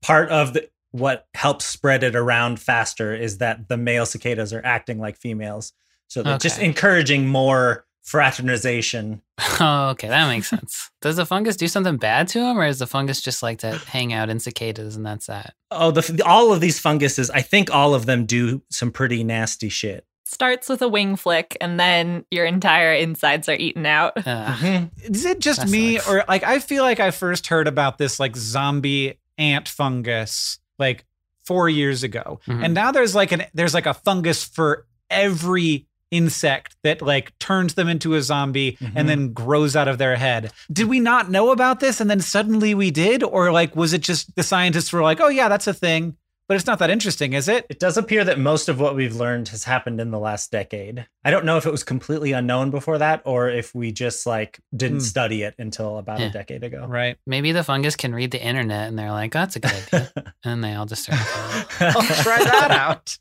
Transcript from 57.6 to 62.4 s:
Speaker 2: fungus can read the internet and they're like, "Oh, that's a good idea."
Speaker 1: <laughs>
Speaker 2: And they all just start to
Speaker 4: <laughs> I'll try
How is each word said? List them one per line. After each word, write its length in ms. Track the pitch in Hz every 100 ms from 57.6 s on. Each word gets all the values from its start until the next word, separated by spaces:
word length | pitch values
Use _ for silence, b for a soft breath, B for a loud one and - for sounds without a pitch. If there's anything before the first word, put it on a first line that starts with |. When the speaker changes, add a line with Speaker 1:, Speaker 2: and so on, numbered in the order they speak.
Speaker 2:
fungus 320 | 156 135 143 147
can 180 | 131
read 160 | 120 123
the 100 | 127
internet 460 | 117 131 117 104 110
and 80 | 110
they're 120 | 104
like, 240 | 104 110 151
"Oh, 40 |
that's 160 | 190 -
a 40 |
good 120 | 131 98 98
idea." 200 | 180 123 -
Speaker 1:
<laughs> 260 | - - 127
Speaker 2:
And 180 | 120
they 120 | 113 104
all 100 | 104
just 200 | 110 -
start 140 | 151
to 680 | 110 - 107 226 - - 175
Speaker 4:
<laughs> 120 | 190
I'll 260 | 220 156
try 140 | 151 233